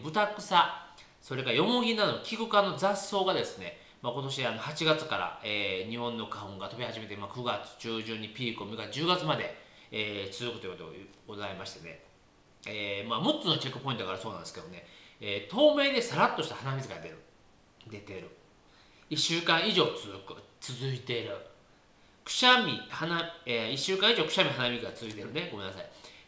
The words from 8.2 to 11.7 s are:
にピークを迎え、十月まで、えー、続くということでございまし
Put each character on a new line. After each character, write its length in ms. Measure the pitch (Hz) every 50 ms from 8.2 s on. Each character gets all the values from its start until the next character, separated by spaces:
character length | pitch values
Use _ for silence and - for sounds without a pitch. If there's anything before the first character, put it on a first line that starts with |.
に 80 | 110 104
ピ 200 | - - 127 117
ー 80 | 110
ク 60 | - 104
を 40 |
迎 120 | 98 113 110 107
え、 40 | 104
十 160 | 113 135 160
月 180 | 175 180 - 151
ま 100 | 156 143
で、 220 | 117 - - - - - - - - - -
え 380 | - 110 107 104 104 101 98 98
ー、 140 | - - 120
続 140 | 120 107 110
く 20 |
と 60 | 101
い 20 | 92
う 80 | 90
こ 60 | 85 85
と 60 | 80
で 80 | 78 92 98 98 - - -
ご 80 | - 107
ざ 140 | 101 104 98
い 60 | 95
ま 100 | 92 95
し 140 | 92